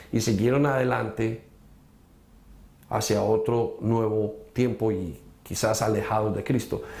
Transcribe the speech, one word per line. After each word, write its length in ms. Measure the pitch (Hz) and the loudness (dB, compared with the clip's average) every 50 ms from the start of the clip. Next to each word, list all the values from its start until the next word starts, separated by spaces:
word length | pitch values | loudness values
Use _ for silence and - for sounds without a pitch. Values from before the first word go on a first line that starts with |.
| - - | -8 -2
y 100 | - 113 | -2 0
siguieron 440 | 110 120 107 95 107 120 131 143 143 | 2 2 2 2 4 4 4 4 4
adelante 800 | 143 135 131 127 127 123 117 113 107 104 - 113 110 113 - - - - - - - - - - - - - - - - - - - - - - - - - - - - - - - | 2 2 2 2 0 0 0 -2 -4 -4 -2 -2 -2 -2 -6 -12 -18 -20 -20 -20 -20 -20 -20 -20 -20 -20 -20 -20 -20 -20 -20 -20 -20 -20 -20 -20 -20 -20 -20 -20 -20 -20 -20 -10 -6
hacia 320 | - 110 110 - 107 104 | -4 -2 0 0 0 2
otro 560 | 98 104 110 110 - - 120 117 - - - - | 2 2 2 2 2 2 0 0 0 -2 -4 -4
nuevo 560 | 110 107 117 117 110 110 107 107 104 101 - - - - - | 0 0 2 2 2 2 0 0 0 -2 -4 -8 -16 -8 -2
tiempo 380 | 123 123 123 107 - 110 110 | 0 0 0 0 0 0 0
y 280 | 107 95 92 82 73 - - - - - - | 0 0 -4 -6 -8 -12 -16 -20 -20 -18 -12
quizás 380 | - 101 - - 110 110 - | -10 -4 0 0 0 2 2
alejados 540 | 113 110 110 104 104 - 107 110 107 107 95 | 2 0 0 0 0 0 0 0 0 0 -2
de 80 | 98 98 | -2 -2
Cristo. 360 | - 135 120 - - - - - - - - | 0 0 -2 -2 -2 -6 -8 -8 -10 -14 -16